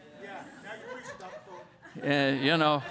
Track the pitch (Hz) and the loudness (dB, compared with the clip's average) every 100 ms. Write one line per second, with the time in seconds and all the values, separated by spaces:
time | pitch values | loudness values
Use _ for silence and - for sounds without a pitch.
0 | - - 403 392 277 - 392 - 466 254 | -20 -16 -12 -12 -12 -14 -12 -12 -10 -12
1 | 247 - - - - 370 - - - - | -12 -12 -12 -14 -14 -16 -16 -20 -16 -6
2 | 143 143 139 135 139 165 151 147 131 | 2 4 4 4 4 6 6 4 0